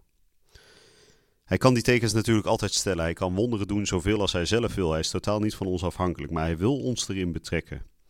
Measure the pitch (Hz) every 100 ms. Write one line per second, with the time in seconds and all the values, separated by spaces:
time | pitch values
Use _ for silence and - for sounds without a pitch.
0 | _ _ _ _ _ - - - - _
1 | _ _ _ _ _ 95 131 123 110 123
2 | 113 110 107 110 92 110 101 - 104 87
3 | 82 85 92 92 120 110 98 104 101 95
4 | 92 107 95 90 85 110 110 - 87 80
5 | 80 95 - 107 107 - 95 90 87 -
6 | 92 80 71 82 80 82 104 139 123 117
7 | - 95 87 82 - 85 - 71 - _